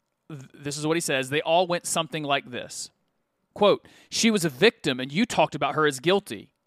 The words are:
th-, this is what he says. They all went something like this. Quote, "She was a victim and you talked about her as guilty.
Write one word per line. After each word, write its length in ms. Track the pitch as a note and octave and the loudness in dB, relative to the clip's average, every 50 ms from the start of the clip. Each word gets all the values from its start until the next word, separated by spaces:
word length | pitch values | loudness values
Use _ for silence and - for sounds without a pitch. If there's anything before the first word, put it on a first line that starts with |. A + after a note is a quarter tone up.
| _ _ _ _ _ - | _ _ _ _ _ -18
th-, 140 | D#3 C3+ C3 - | -16 -16 -16 -18
this 240 | - - C#3 C#3+ C#3 | -16 -12 -8 -8 -6
is 100 | D3 D3 | -4 -2
what 100 | D#3 E3 | 0 0
he 40 | E3+ | 0
says. 300 | E3 - C#3+ C3+ C3 B2+ | 0 0 0 -2 -2 -2
They 100 | C#3 D3+ | -2 -2
all 260 | - - E3 F3 F#3 | 0 2 2 2 2
went 200 | F3 F3 E3+ - | 2 -2 -4 -4
something 360 | - - E3+ D#3+ - - D#3+ D3+ | -4 -2 -2 -4 -4 -6 -6 -2
like 260 | C#3+ C#3 C#3 - B2+ | -2 -2 -2 -2 -6
this. 400 | B2 G#2 - - - - - - _ _ _ _ _ _ _ _ _ _ _ _ - | -10 -10 -10 -10 -12 -14 -14 -14 _ _ _ _ _ _ _ _ _ _ _ _ -2
Quote, 320 | - - C#4+ C#3 - - - _ - _ _ | 2 4 4 4 2 -2 -10 _ -20 _ _
"She 200 | - - - A#3 | -2 2 2 4
was 140 | G#3+ G3+ D#3 | 4 2 0
a 60 | D#3+ | -2
victim 480 | B2+ B2+ F3 A3+ - _ - D#3 B2+ B2+ | 0 2 4 4 4 _ -2 -2 -2 -2
and 120 | C3 C#3 | -4 -4
you 120 | C#3 F#3 A#3+ | -2 -2 -2
talked 300 | - - F3 D#3 - - | 0 2 2 0 0 0
about 220 | D3 C#3+ C3+ B2+ | -2 -4 -2 0
her 100 | D3+ D#3 | 2 0
as 140 | D3 C#3 C3 | 0 0 0
guilty. 520 | B2+ E3+ G3 G3+ G3 - A#2 F#2 - - _ _ _ | 0 2 2 2 0 -4 -10 -12 -14 -18 _ _ _